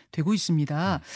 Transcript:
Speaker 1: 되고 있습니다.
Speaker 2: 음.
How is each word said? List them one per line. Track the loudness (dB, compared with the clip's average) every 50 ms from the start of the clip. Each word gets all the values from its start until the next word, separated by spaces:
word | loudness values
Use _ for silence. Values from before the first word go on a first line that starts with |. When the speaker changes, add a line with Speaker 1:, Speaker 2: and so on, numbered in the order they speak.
| -20 _ -4
Speaker 1:
되고 | -2 0 2 2
있습니다. | 0 2 2 2 2 2 0 0 0 0 0 0
Speaker 2:
음. | -2 -4 -8 -14